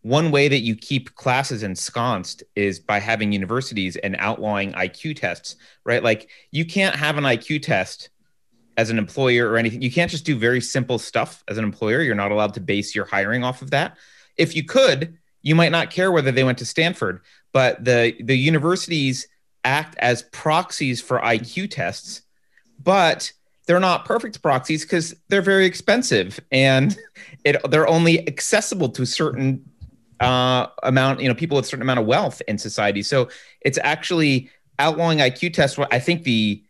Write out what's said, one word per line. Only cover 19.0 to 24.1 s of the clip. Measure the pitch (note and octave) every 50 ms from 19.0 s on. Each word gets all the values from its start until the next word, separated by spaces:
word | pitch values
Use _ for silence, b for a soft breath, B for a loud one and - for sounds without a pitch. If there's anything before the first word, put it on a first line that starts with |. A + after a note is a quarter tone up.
| C#3 C3 C3 C3 - _ _ _ _ _ _ _ -
act | B2+ C3+ D3+ D#3 - - -
as | - B2 B2 A#2+ -
proxies | _ - - - D#3 D#3 E3+ F#3 - - - D3+ C3 B2 A#2+
for | - - B2+ A#2+ -
I | A#2 A#2
Q | A2+ A#2+ A#2+ - - G3
tests, | G#3 - - E2+ F2 - - - - - - _ _ _ _ _ _ _ _ _ _ _ -
but | C3+ F3 F#3+ G3+ F3 D#3+ - - - - - _ _ _ _ _ _
they're | - E3+ F3+
not | F#3+ F#3 F3 - -
perfect | -